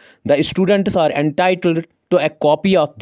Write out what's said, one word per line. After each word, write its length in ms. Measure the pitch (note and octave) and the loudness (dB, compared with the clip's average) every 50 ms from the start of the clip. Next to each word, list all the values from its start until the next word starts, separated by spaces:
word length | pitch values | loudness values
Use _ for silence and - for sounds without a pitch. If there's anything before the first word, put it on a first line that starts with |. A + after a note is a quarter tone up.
| - - _ _ - | -20 -20 _ _ -2
The 180 | - C#3+ C#3+ | 0 0 0
students 540 | D#3+ - - F#3 F#3+ F3 G#3 G3 F#3 G#3 - | 0 -2 -2 -2 0 2 2 0 0 0 0
are 140 | F#3 D#3+ D3+ | 0 0 0
entitled 760 | - C#3+ D3 D#3 C#3+ - F3+ F#3 F#3+ F3+ - F3 E3 E3 E3 - _ _ _ - F3 | 0 -2 -2 -2 -2 0 0 0 0 0 -2 -2 -2 -2 -4 -8 _ _ _ 0 0
a 140 | F3 D3 D#3 - - - | 0 0 0 -4 -2 0
copy 300 | D3 D3+ D3+ G3 G3 F#3+ | 0 0 0 0 0 2
of 120 | E3+ D3 D3 - - | 2 0 -2 -4 -2